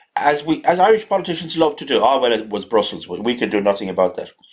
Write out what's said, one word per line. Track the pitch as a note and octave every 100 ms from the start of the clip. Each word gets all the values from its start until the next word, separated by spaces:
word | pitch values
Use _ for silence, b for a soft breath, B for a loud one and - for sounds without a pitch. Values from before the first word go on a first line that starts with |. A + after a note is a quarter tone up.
| B -
as | C#3 D3
we, | D3+ D3+
as | D3+ F3+
Irish | G3 A3 -
politicians | G3 F3+ E3 E3+ D#3+
love | D#3+ -
to | C#3
do, | A#2
"Oh, | A2+ C3+
well, | B2
it | A2 A2
was | G#2 F#2
Brussels, | A2 G2+ F2 E2+
we, | F2+
we | A2 B2
can | A2+
do | G#2
nothing | G2 G2 G2
about | F2+ F#2 -
that." | - _ B